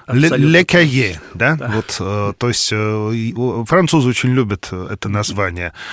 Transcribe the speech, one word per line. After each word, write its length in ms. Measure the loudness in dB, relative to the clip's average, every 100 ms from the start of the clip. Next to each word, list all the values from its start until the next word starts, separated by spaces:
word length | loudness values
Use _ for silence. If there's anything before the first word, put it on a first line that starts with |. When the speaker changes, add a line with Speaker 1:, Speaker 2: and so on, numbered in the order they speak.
| -2
Speaker 1:
Ле-, 200 | 2 4
Speaker 2:
Абсолютно. 300 | 4 4 4
Speaker 1:
«Le 80 | 4
Cahier», 540 | 4 4 2 0 -4 -12
да? 220 | -2 0 0
Speaker 2:
Да. 160 | -2
Speaker 1:
Вот, 240 | -4 -4 -6
э, 320 | -4 -2 -4 -2
то 100 | -2
есть, 200 | -2 -2
э, 380 | -2 -2 -2 -2
и, 200 | -2 -4 -2
о, 260 | -2 -2
французы 460 | 0 2 4 4 2
очень 220 | 2 2
любят, 360 | 2 0 -2 -6
э, 180 | -10 -8
это 160 | -8 -4
название. 640 | -2 -2 -2 -2 -2 -8 -10 -14